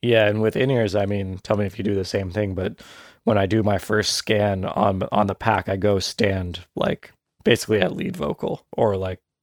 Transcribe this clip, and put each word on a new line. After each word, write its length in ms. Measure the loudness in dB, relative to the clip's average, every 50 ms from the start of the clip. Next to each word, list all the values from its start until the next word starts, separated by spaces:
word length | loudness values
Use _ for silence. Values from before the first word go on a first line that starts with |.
Yeah. 260 | 2 4 4 6 6 4
And 140 | 2 2
with 140 | 0 0 2
in-ears, 400 | 2 2 2 2 2 2 2 0
I 100 | 0 0
mean, 340 | 0 -2 -4 -4 -6 -8 -10 _
tell 140 | -2 0 0
me 80 | 0
if 120 | -4 -4 -4
you 60 | -4
do 120 | -2 -2
the 100 | -2 -2
same 260 | -2 -2 -4 -4 -2
thing, 220 | -2 -2 -2 -2 -2
but 220 | -4 -4 -4 -6 _ -18 -20 -20 -20 -20 -20 -20 _ _
when 120 | 0 2 2
I 80 | 2
do 160 | 4 2 2
my 160 | 2 2 0 0
first 360 | -2 0 0 0 0 0 -2
scan 500 | -4 0 0 2 2 4 2 0 0 -2
on, 400 | -4 0 0 2 2 2 0 -2 -2
on 160 | 0 0 2 0
the 80 | -2
pack, 320 | -2 0 0 0 0 0 -2
I 80 | -4
go 240 | 0 2 2 2 2
stand, 640 | 0 -4 -4 -2 0 0 0 0 -4 -6 -8 -10 -14 _ _ -4
like, 340 | -2 -2 -2 -6 -8 -20 _ _ _ _ _ _ _
basically 380 | 2 2 2 2 0 0 0
at 120 | 2 0 -2
lead 200 | -4 -6 -6 -6
vocal 500 | -6 -4 -6 -4 -4 -6 -6 -6 -8 _ _
or, 240 | -2 0 0 2 2
like, 240 | 0 -4 -6 -6 -10 _ _ _ _